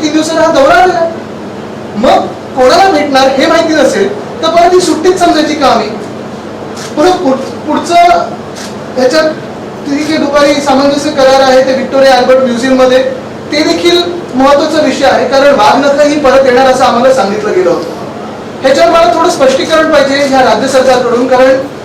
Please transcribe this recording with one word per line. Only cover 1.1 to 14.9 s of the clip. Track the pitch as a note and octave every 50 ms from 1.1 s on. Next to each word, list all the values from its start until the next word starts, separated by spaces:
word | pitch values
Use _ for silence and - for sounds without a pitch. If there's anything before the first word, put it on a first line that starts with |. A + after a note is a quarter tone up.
| E4 - - - - - - - - - - - - - - - -
मग | G#3 A#3 D#4+ F#4 F#4 F#4 - - - - - -
कोणाला | C4 B3+ B3+ - F4 G4 F#4+
भेटणार | D#4+ D4 - C#4 C4 C4 C4+ C4+ C4+
हे | - D#4
माहिती | E4 D#4+ E4 E4 D#4+ D#4
नसेल | D4+ B3+ - - G3+ G3 - - - - - - -
तर | D#4 E4
परत | E4 E4+ F4 F#4 F4+
ही | F4+
सुट्टीच | E4+ D#4+ D4+ D#4 D#4 F4+ F#4 F4+
समजायची | F4 F4 D#4 D4+ D4+ D4 C#4+
का | - C#4
आम्ही? | B3+ A#3 G#3+ G#3 A3 - - - - - - - - - - - - - - - - - - - - -
पुढं | D4 D4+ F4+ F4+ -
पुढ-, | - C4 C4 A#3+ - - - - -
पुढचं | D4+ D4 C4 - - E4+ F4 F4 F4 F4 - - - - - - - - - - - - - - - -
ह्याच्यात | B3+ B3+ B3+ D#4+ D#4 D#4 D#4 D#4 - - - - - - - - - -
ठीक | C#4+ C#4+ D4+
आहे, | D4+ D4 D#4+ C4+
दुपारी | - C#4 C#4+ D4 C#4+ C#4+ D4 C#4
सामंजस्य | - C#4+ C4 C4+ C#4 C#4+ C#4+ C#4+ - D4+
करार | - C#4+ C4 C4 C4 C4+
आहे | C4 C4 B3+ C4 C4+
ते | C4+
व्हिक्टोरिया | B3+ A#3 A#3 - - C4+ C4+ C4+ C4
अल्बर्ट | B3 A#3+ B3 B3+ C4 B3+
म्युझियममध्ये, | A#3+ A#3 A#3 C4 C4 C4 B3+ B3+ B3+ B3+ C4 C4 B3+ - - - - - - - -
ते | D4 D4
देखील | D#4 E4+ E4+ E4+ F4 F4 F4 F4 E4+ - - - - - -
महत्त्वाचा | B3+ C4 C#4 C#4+ D4 D#4+ D4+ D#4 D4+ C#4
विषय | C4